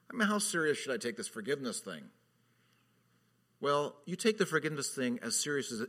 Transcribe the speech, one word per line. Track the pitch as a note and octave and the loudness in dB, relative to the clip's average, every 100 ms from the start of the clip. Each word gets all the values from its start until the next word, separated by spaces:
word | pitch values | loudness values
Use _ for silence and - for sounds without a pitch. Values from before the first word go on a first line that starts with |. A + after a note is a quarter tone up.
| - | -8
I | A#3+ | 0
mean, | G#3 | 2
how | G#3 | 2
serious | G3+ F3 D#3 C#3 | 2 2 2 2
should | C3+ | 0
I | A#2 | -2
take | A#2+ G#2 | -2 -4
this | G#2 | -8
forgiveness | A2+ G#2+ C#3+ B2+ G2 | -6 -2 -2 -2 -4
thing? | G2 D#2+ C#2 _ _ _ _ _ _ _ _ _ _ _ _ _ _ - | -6 -10 -12 _ _ _ _ _ _ _ _ _ _ _ _ _ _ -4
Well, | C#3 C#3+ D3 - | 2 2 2 -6
you | - F3+ | -8 0
take | A3 G#3+ | 2 4
the | |
forgiveness | E3 D3+ D#3 D3 - | 4 2 2 -2 -4
thing | - B2 A#2+ | 0 0 0
as | A2+ G2+ | -2 -2
serious | D3 C#3+ A#2+ | 0 -2 -2
as, | A#2 | -4